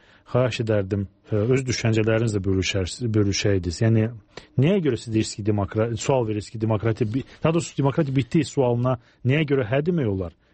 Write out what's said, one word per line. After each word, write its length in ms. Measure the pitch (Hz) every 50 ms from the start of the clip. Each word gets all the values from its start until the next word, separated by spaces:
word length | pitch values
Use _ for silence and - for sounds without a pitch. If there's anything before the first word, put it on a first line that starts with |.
| _ _ _ _ _ -
xahiş 320 | - 123 127 123 - -
edərdim, 460 | 117 110 110 104 98 95 107 101 98 - - _ _ -
ə, 100 | 113 104 104 120 131
öz 80 | 131 131
düşüncələrinizlə 760 | 127 113 - - 117 110 110 107 110 113 110 120 117 104 101 92
bölüşər-, 480 | 98 95 95 90 - - 98 92 90 - - 127 117 104
bölüşəydiniz. 640 | 107 104 101 95 - - 107 101 95 87 90 82 -
Yəni, 240 | 113 110 113 110 110 113 120 110 - _ _ - - _ _ -
nəyə 220 | 127 160 202 202 160
görə 160 | 143 120 104
siz 120 | - 120 110
deyirsiniz 260 | 110 110 - - -
ki, 80 | 101 107
demokra-, 460 | 104 104 98 92 - 110 110 120 117 104
sual 300 | - - 139 131 120 107
verirsiniz 260 | 107 104 101 - -
ki, 80 | 113
"Demokratiya 520 | 113 113 113 101 - 117 113 - 123 104 110
bi-", 120 | 139 - - - - -
daha 100 | 156 160
doğrusu, 240 | 170 123 - - -
"Demokratiya 380 | 135 139 135 - 160 135 131
bitdi" 280 | 139 123 - - 170 139
sualına 540 | - - 143 131 123 120 120 120 127 127 120 - _ _ _ -
nəyə 180 | 120 135 156 160 139
görə 160 | 147 135 123
hə 160 | 101 131 139 151
demək 280 | 180 175 165 135 107 98
olar 240 | 95 92 - - _ _ _